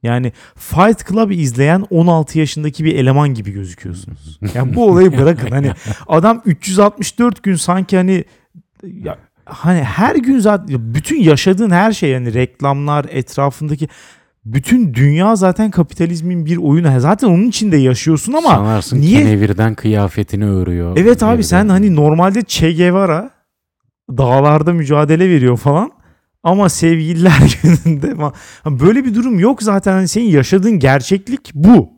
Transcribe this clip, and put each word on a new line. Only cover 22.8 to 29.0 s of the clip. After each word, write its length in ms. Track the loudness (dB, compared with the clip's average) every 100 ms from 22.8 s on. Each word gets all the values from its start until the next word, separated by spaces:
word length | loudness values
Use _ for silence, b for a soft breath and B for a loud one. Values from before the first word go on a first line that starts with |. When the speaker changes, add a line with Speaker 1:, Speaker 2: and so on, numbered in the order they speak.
| 0 2 0 -2 -6 _ _ _ _ _ _ _ -10
Speaker 1:
dağlarda 640 | -2 2 4 4 2 2
mücadele 560 | -2 0 0 2 2 2
veriyor 280 | 2 2 0
falan 340 | 0 0 -2 _ _ _ _ _
ama 260 | -2 2 0
Sevgililer 880 | 0 0 0 -2 0 4 4 2 2
<laughs> 40 |
Günü'nde 520 | 2 2 0 -2 -4 -6
falan. 180 | -6 B B B
Hani 160 | -6 0
böyle 260 | 2 2